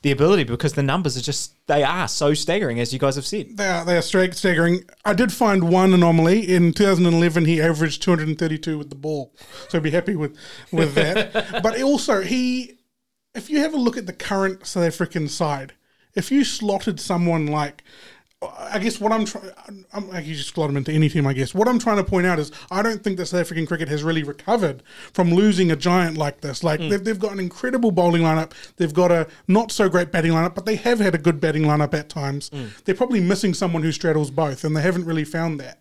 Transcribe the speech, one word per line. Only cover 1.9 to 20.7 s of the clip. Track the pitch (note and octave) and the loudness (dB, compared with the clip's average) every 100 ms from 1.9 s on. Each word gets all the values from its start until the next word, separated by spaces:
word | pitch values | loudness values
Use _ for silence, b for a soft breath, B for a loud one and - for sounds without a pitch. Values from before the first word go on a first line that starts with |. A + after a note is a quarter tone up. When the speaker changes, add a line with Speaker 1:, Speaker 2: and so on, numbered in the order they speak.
| F3 D3 | 0 -2
Speaker 1:
so | - D3 | 0 0
staggering, | D3+ - F#3 F3 A#2 | 0 0 0 0 -2
as | A#2+ | -2
you | C3 | 0
guys | C#3 C#3 | -2 -2
have | C3+ | -6
said. | G#3+ A3+ G#3 | -6 -8 -4
Speaker 2:
They | G3+ | -2
are, | E3+ E3+ | -2 0
they | F3 | 0
are | |
stra-, | E3 F#3+ F#3 | 2 2 2
staggering. | F3 F#3+ E3 E3 F3+ - - G#3+ | 0 0 2 2 0 -4 -8 -2
I | |
did | G3 A#3+ | 2 2
find | - A3 G3 E3+ | 2 2 2 4
one | F#3 F#3+ | 4 6
anomaly. | F#3 E3+ E3 E3 G3+ F#3 | 6 6 6 4 4 2
In | F3+ E3+ | 4 4
two | D#3+ | 4
thousand | G3+ F#3 F3 | 2 4 4
and | E3 | 4
eleven, | E3+ E3 D#3+ | 2 2 2
he | E3 | 2
averaged | D#3+ D3+ D#3+ - | 2 2 -2 -2
two | - | 2
hundred | E3+ D#3 | 2 2
and | D#3 | -2
thirty-two | E3 D#3 D#3 D#3 | -2 -4 -4 -6
with | C#3+ | -8
the | C#3 | -10
ball. | D3 D3+ C3+ _ B B B | -6 -6 -8 _ B B B
So | E3+ | -2
be | D#3 | 0
happy | E3 F3 F#3+ | -2 -2 -4
with, | D3 - B B B | -4 -8 B B B
with | E3 D#3+ | 0 2
that. | C#3+ D#3 G3 G#3+ F3 - F#3+ | 2 0 0 -2 -4 -4 -2
Speaker 3:
<laughs> | |
Speaker 2:
But | G#3 A3+ | -2 0
also, | C4+ C#4+ - G#3 | 0 0 2 -2
he, | F#3 B3+ B3+ B3+ B3 - _ _ _ _ _ | 0 -2 0 -2 -6 -16 _ _ _ _ _
if | A#3 - | -16 -4
you | D4+ | -2
have | D#4 | 0
a | D#4 | 0
look | A#3+ A#3+ | 0 -2
at | F#3 | -10
the | |
current | F3+ - G3 F#3+ F#3+ - | -10 -4 0 0 -4 -8
South | F#3 | -2
African | E3+ D#3+ F3 E3+ D3 | -2 0 -4 -4 -6
side, | - D#3 C#3+ C3+ - _ _ _ | -2 -4 -4 -8 -20 _ _ _
if | - - | -8 0
you | C4+ | 0
slotted | B3 - G#3 G3 A3+ E3+ | 0 -2 -2 -2 -2 -6
someone | - F3 F3 E3 D3 | -4 0 0 0 -2
like, | D3+ C#3+ - _ B B B B _ - - | -2 -4 -8 _ B B B B _ -16 -14
I | - G#3 | -8 -4
guess | A3 A#3 | -4 -2
what | G#3+ | -2
I'm | A3 | 0
try-, | G#3 G#3 F#3+ - - G3+ F#3+ | -2 -6 -16 -20 -20 -20 -14
I'm, | G#3 F#3+ | -14 -10
I | F3+ | -10
can | D3+ | -10
just | D#3 C3+ | -10 -8
slot | - | -4
him | D3+ | -2